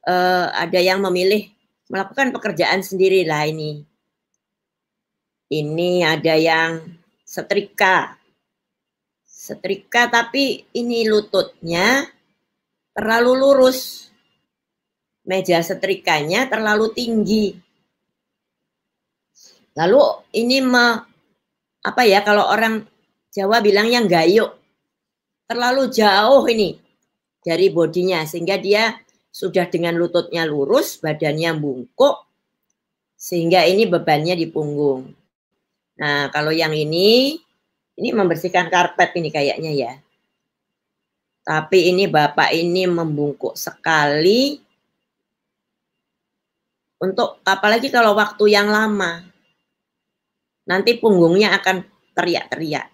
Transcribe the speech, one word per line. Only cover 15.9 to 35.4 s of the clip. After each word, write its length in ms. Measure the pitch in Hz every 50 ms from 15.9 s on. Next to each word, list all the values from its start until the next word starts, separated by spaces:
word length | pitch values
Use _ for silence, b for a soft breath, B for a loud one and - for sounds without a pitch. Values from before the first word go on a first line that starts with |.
| 190 190 _ 180 165 151 147 156 180 220 262 262
terlalu 400 | 220 220 220 214 214 214 220 214
tinggi. 640 | 220 - 247 233 226 220 202 170 214 220 214 190 170 - _ _ _ _ _ _ _ _ _ _ _ _ _ _ _ _ _ _ _ _ _ _ _ _ _ _ _ _ _ _ _ _ _ _ _ b b b b b b _ _ 143
Lalu 400 | 165 175 214 285 269 233 - - _ _ -
ini 240 | 208 233 240 254 269
me-, 400 | 262 254 247 247 240 240 233 220 - _ _ _ _ _ _ _ _ _ _ _ _ _ _ _
apa 220 | _ 196 202 - 247
ya, 240 | 220 190 202 202
kalau 160 | 208 208 214 -
orang 400 | - - 214 226 220 220 214 214 _ _ _ _ _ _ _ _ _
Jawa 320 | _ 202 190 196 220 233 214
bilangnya 400 | 208 196 202 214 226 240 247 226
nggayuk. 480 | 190 175 165 160 165 196 220 208 - - _ _ _ _ _ _ _ _ _ _ _ _ _ _ _ _ _ _
Terlalu 480 | _ 233 240 247 247 254 269 269 233 -
jauh 480 | 220 214 208 190 196 214 226 277 269 - -
ini 240 | 233 220 208 165 - - _ _ _ _ _ _ _ _ _ _ _ _
dari 320 | _ 170 165 165 185 196
bodinya, 560 | 156 170 165 156 160 180 180 185 185 160 156
sehingga 320 | 156 - 175 165 175 196 190
dia 400 | - 190 202 208 220 226 - - _ _ _ _ _ _ _
sudah 320 | - - 185 180 190 175
dengan 320 | 175 - 170 170 170 170
lututnya 480 | 170 170 170 170 175 165 - - 170 165
lurus, 560 | 160 147 147 139 143 208 277 - - - -
badannya 560 | - 156 151 151 165 151 147 156 165 170 160
bungkuk, 720 | 156 151 143 131 127 120 - _ - 262 285 - - _ _ _ _ _ _ _ _ _ _ _ _ _ _ _ _ _ _ _
sehingga 480 | _ - - 185 170 165 170 180 185 160
ini 240 | 170 185 202 226 196
bebannya 480 | 175 165 147 165 156 147 156 170 180
di 80 | 170 165
punggung. 640 | 160 - 156 151 147 147 143 147 143 135 131 131 - - _ _ _ _ _